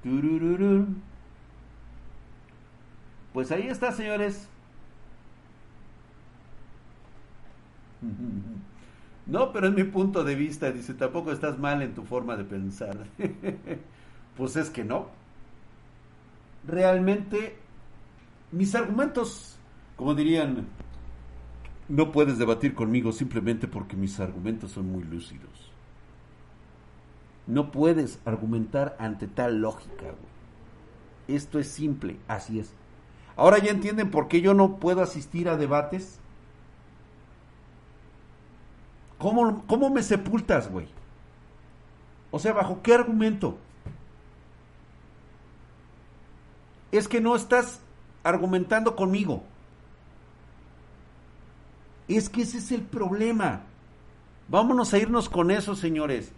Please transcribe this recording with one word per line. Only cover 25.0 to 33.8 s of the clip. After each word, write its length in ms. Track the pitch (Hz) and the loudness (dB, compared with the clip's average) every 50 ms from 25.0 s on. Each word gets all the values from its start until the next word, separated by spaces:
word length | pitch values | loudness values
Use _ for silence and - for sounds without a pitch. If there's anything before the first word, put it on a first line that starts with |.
| 85 | -6
lúcidos. 680 | 80 80 85 - - - - - - - - - - - - - - - - - - - - - - - - - - - - - - - - - - - - - - - - - - - - - | -8 -10 -10 -10 -12 -18 -18 -18 -20 -20 -20 -20 -20 -20 -20 -20 -20 -20 -20 -20 -20 -20 -20 -20 -20 -20 -20 -20 -20 -20 -20 -20 -20 -20 -20 -20 -20 -20 -20 -20 -20 -20 -20 -20 -20 -20 -16 -6
No 260 | - 113 139 147 143 | -2 0 0 0 0
puedes 480 | - 139 151 165 170 160 143 110 - - - | 0 4 4 4 6 4 2 -2 -4 -8 -4
argumentar 680 | 120 110 104 110 110 117 113 110 107 - 139 143 143 - - | -4 -4 -2 -2 -2 -2 -2 -2 -2 0 -2 -2 -2 -4 -6
ante 280 | 113 110 104 98 104 | -6 -6 -6 -6 -8
tal 340 | 98 - - 123 120 117 107 | -8 -4 -2 0 0 2 0
lógica, 440 | 110 110 110 - - - - - 95 | 0 -2 -4 -8 -14 -16 -14 -14 -12
güey. 100 | - - - - - - - - - - - - - - - - - - - - - - - - | -14 -14 -16 -18 -20 -20 -20 -20 -20 -20 -20 -20 -20 -20 -20 -20 -20 -20 -20 -20 -20 -20 -18 -6
Esto 320 | - 139 143 143 - - 151 | -4 -4 -4 -4 -2 -4 -4
es 80 | 143 | -4
simple, 500 | - - - 151 151 143 139 - 92 85 - - | -4 -6 -4 -2 -2 -2 -2 -4 -8 -8 -8 -8
así 320 | - 113 98 - - 110 110 | -8 -8 -8 -6 -6 -6 -6
es. 140 | 107 - - - - - - - - - - - - - - | -6 -8 -14 -20 -20 -20 -20 -20 -20 -20 -20 -20 -20 -14 0
Ahora 240 | - 147 175 202 208 | 8 8 10 10 8
ya 120 | 196 208 | 6 2
entienden 380 | 208 190 | 0 0